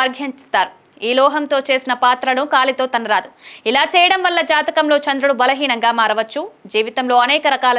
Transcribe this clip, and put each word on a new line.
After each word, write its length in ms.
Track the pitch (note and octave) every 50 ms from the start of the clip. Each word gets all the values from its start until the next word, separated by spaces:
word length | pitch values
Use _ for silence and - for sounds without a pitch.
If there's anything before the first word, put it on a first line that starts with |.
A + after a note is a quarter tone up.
| C4
అర్ఘ్యంస్తారు. 680 | C4 B3+ - C#4+ C4+ B3+ - - - - G3 G#3+ - - _ _ _ _ - G#3 A#3
ఈ 40 | B3 C4
లోహంతో 400 | C4+ C#4+ C#4+ D4+ D4 C#4+ D4 C4+ C4+ -
చేసిన 240 | C4 C4 C4 C4 B3 B3
పాత్రను 400 | B3+ B3 B3+ B3+ - C4 B3+ C4 D4 D4
కాలితో 320 | D4+ C4+ C4 C4+ C4 C4+ C4 B3+
తన్నరాదు. 360 | - A#3 A3+ G#3 G#3 F#3 - - - _ - - - - - A3
ఇలా 140 | B3 C#4 D#4 D#4 F#4
చేయడం 260 | F4 F4 F4+ F#4+ F#4+ F4+
వల్ల 140 | F4+ F4 E4+ D#4 -
జాతకంలో 460 | D#4 D4+ D4+ D#4+ D#4 E4 D4+ D4+ D4 C#4+ C#4+
చంద్రుడు 280 | D4 C#4 C4+ C4 C#4 C4+ A3+
బలహీనంగా 500 | B3 C4 C4+ C4+ D4 C4 A#3+ A3+ A3+ A#3 A#3 A#3
మారవచ్చు. 400 | A3 G#3+ G#3+ A3 A3 A3 - C#4+ F4 A4 - _ - F#3+
జీవితంలో 440 | - G#3+ A3 A#3+ A#3+ C4 B3+ B3 B3 B3 A#3+
అనేక 220 | C4 D4 D#4 D4+ D4 C4+
రకాల 240 | C4 C4 B3+ B3